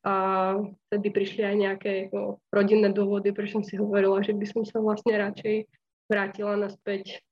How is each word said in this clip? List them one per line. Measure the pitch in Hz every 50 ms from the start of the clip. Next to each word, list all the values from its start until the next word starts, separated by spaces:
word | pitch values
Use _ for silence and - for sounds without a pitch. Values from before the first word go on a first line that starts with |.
| -
a | 202 196 190 190 190 190 190 185 190 196 196 208 202 - _ _ _
vtedy | 208 208 202 208
prišli | 208 202 196 196 - - 208
aj | 196 202
nejaké | 208 202 196 196 196 - 202 196 190 196 196
ako | - 202 208 - 202 - _ _
rodinné | - 202 202 202 220 214 208 196
dôvody, | 196 208 202 196 202 196 190 202
prečo | 196 - 208 202 - 214
som | 202
si | - - 190
hovorila, | 208 208 202 202 196 190 196 196
že | 202 208 208
by | 202 208
som | 208 - 226 220
sa | 214 - 226 214
vlastne | 214 214 208 - 240 214
radšej | 208 202 202 202 - - 220 214 214 220 _ _ _ _ _ _ _ _ _
vrátila | 214 202 196 196 196 - 208 208 202 202
naspäť | 202 202 202 _ _ 208 202 196 196 - - - _ _